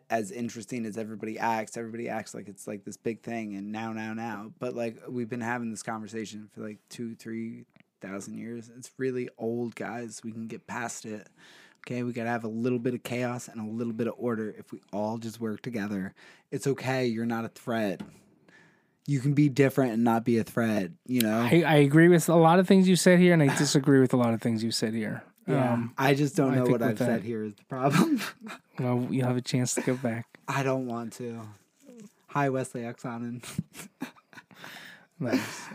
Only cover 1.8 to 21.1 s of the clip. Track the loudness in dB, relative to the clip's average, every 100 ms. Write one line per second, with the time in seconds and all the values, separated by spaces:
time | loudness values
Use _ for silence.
1.8 | -10 -8 -6 -8 -8 -14 -14 -14 -12 -10
2.8 | -12 -8 -8 -8 -8 -8 -8 -8 -8 -8
3.8 | -6 -8 -8 -8 -8 -10 -12 -10 -8 -6
4.8 | -6 -8 -10 -8 -6 -6 -6 -4 -6 -8
5.8 | -8 -10 -8 -10 -10 -12 -16 -14 -14 -14
6.8 | _ -12 -12 -12 -10 -8 -10 -12 -20 _
7.8 | _ _ -12 -10 -10 -12 -12 -12 -14 -20
8.8 | -20 -6 -4 -4 -8 -6 -4 -4 -4 -6
9.8 | -8 -8 -10 -12 -12 -10 -10 -12 -10 -8
10.8 | -8 -8 -10 -12 -14 _ -20 -20 -20 _
11.8 | -8 -6 -4 -4 -2 -2 -4 -4 -2 0
12.8 | -2 -4 -6 -4 -4 -6 -10 -10 -8 -6
13.8 | -6 -4 -4 -4 -4 -2 -4 -10 -16 -18
14.8 | -10 -6 -4 -6 -10 -8 -8 -6 -8 -6
15.8 | -4 -4 -6 -10 -20 -20 _ -4 -2 -2
16.8 | -2 0 0 -2 -2 -4 -6 -10 -4 -2
17.8 | 0 -2 -8 -18 _ _ _ _ _ _
18.8 | _ _ -4 0 2 4 4 6 4 4
19.8 | 2 2 2 2 2 2 0 0 0 0
20.8 | -2 -8 -4